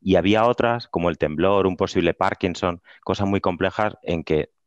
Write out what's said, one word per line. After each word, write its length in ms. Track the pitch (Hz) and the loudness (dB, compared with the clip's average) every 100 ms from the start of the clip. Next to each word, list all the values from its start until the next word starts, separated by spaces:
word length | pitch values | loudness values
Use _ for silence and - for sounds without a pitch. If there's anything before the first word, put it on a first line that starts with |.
y 140 | 95 92 | 2 2
había 300 | 87 110 117 | 4 4 2
otras 420 | 123 117 117 - | 2 0 -2 -4
como 200 | - 85 | -2 -2
el 80 | 80 | 0
temblor, 480 | 76 76 92 101 95 | -2 0 2 2 2
un 120 | 90 | 0
posible 360 | 95 95 85 | -2 0 0
Parkinson, 680 | - 95 - 95 85 92 85 - - - | 0 -2 -2 -4 -2 -4 -4 -10 -10 -6
cosas 220 | 92 98 | -2 0
muy 120 | 98 | 0
complejas 560 | 98 85 95 - 107 - | 0 -2 -2 0 -4 -4
en 220 | - 85 76 | -4 -4 0
que 240 | 78 - _ | -2 -2 _